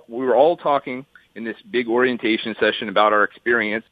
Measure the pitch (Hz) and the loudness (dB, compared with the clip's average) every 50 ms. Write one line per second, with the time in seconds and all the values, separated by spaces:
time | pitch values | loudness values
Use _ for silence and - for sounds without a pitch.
0 | - 117 117 127 131 127 110 123 143 170 175 - - 151 143 139 - 139 127 127 | 0 -4 -8 -4 0 2 4 6 6 4 4 0 0 -2 -2 -2 -2 -6 -10 -12
1 | 139 _ _ - _ _ - 104 113 113 104 - - 104 104 123 123 113 117 123 | -12 _ _ -20 _ _ -14 -12 -10 -10 -10 -12 -8 -4 -4 -2 0 0 0 0
2 | 127 127 120 110 - 110 113 - - 113 104 - 113 107 104 - 113 107 92 104 | 0 0 -2 -2 -2 -2 -2 -2 -4 -6 -4 -2 -2 -2 -2 -2 -6 -2 0 2
3 | 107 107 107 104 101 - - - - 120 120 117 107 107 104 113 - _ | 2 4 4 2 0 0 -2 -6 -4 -2 0 0 0 -2 -4 -6 -8 _